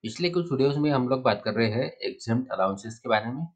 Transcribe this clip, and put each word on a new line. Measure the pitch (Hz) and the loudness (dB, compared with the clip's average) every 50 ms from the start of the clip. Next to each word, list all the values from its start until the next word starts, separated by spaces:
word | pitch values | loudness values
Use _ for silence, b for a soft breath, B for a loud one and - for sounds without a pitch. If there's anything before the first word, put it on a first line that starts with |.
| - | -8
पिछले | 113 113 - 175 175 | -10 -6 -2 -2 0
कुछ | 170 180 170 - 143 | 0 0 0 0 0
वीडियोज़ | 127 135 139 143 147 | 2 2 2 2 2
में | 147 151 | 2 2
हम | 143 131 127 123 | 2 2 2 2
लोग | 131 131 127 | 0 2 2
बात | 123 104 - - | 2 2 2 0
कर | 110 107 | -4 0
रहे | 113 117 110 | 2 2 2
हैं | 107 117 139 151 - - - | 2 0 -2 -4 -6 -6 -8
exempt | 98 - - - 117 117 123 127 - 104 | -8 -8 -6 -4 -2 0 0 0 -2 0
allowances | 95 95 98 98 101 - 113 113 113 | 0 0 0 0 -2 -8 -12 -14 -12
के | _ 120 | _ 0
बारे | 113 107 107 113 127 | 0 0 0 -2 -6
में। | 143 165 165 _ | -6 -8 -10 _